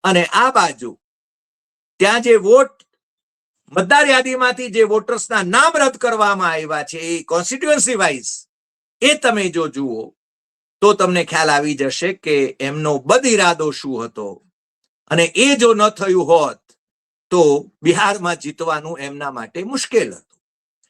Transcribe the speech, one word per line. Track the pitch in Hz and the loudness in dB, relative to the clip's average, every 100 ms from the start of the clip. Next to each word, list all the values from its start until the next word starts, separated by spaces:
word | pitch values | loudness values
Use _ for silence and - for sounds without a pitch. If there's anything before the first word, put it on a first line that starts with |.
અને | 190 180 165 190 | 2 0 2 2
આ | 254 240 | 2 2
બાજુ | 170 127 117 110 _ _ _ _ _ _ _ _ _ _ | 0 -4 -14 -16 _ _ _ _ _ _ _ _ _ _
ત્યાં | 196 233 240 | 0 2 4
જે | 226 190 | 4 6
વોટ, | 247 269 _ _ _ _ _ _ _ _ _ _ | 6 4 _ _ _ _ _ _ _ _ _ _
મતદાર | 160 180 285 277 | -6 2 2 4
યાદીમાંથી | 262 262 254 247 247 247 208 | 2 0 -2 -2 -2 -6 0
જે | 214 | 2
વોટર્સના | 214 214 233 - 220 180 | 0 -2 -8 -4 -4 0
નામ | 226 311 311 | 2 2 2
રદ | 269 214 | 0 0
કરવામાં | 240 220 208 196 175 | -4 0 0 0 -2
આવ્યા | 160 156 151 147 | -4 -6 -8 -8
છે | 165 165 | -10 -8
એ | 170 - | -8 -4
કોન્સ્ટિટ્યુઅન્સી | 165 175 254 302 294 254 226 | -4 -4 -6 0 0 0 0
વાઇઝ, | 175 131 - - _ _ _ _ _ _ | -2 -2 -10 -14 _ _ _ _ _ _
એ | 269 302 | 0 2
તમે | 254 214 185 165 | 0 0 -2 -4
જો | 156 | -4
જુઓ | 127 135 110 - _ _ _ _ _ _ _ | -6 -6 -8 -12 _ _ _ _ _ _ _
તો | 208 208 | 2 4
તમને | 180 180 165 | 0 0 -2
ખ્યાલ | 165 156 | 0 2
આવી | 143 151 139 | 2 0 -2
જશે | 135 - 175 185 | -4 -2 -6 -6
કે | 156 143 131 - 139 | -2 0 0 -4 -8
એમનો | 151 151 143 - | -4 -2 -2 2
બદ | 247 262 | 2 4
ઇરાદો | 208 180 160 156 135 | 2 2 2 -4 -6
શું | 143 120 | -8 -8
હતો. | 113 - 101 90 _ _ _ _ _ _ _ | -8 -10 -12 -14 _ _ _ _ _ _ _
અને | 156 170 175 | 0 0 2
એ | 269 277 | 2 4
જો | 233 | 2
ન | 214 214 214 | 4 0 0
થયું | 190 185 160 | 0 0 2
હોત | 165 117 - _ _ _ _ _ _ _ | 2 2 -6 _ _ _ _ _ _ _
તો | 180 151 143 - _ | 2 4 2 -4 _
બિહારમાં | 160 170 202 202 175 165 | 0 2 0 -2 -4 -6
જીતવાનું | 147 147 165 151 156 165 139 | -10 -8 -6 -6 -8 -12 -12
એમના | 143 143 123 | -10 -10 -10
માટે | 113 170 196 | -12 -12 -8
મુશ્કેલ | 269 - 233 123 | -8 -2 -2 -2
હતું. | 92 _ _ _ _ _ _ | -10 _ _ _ _ _ _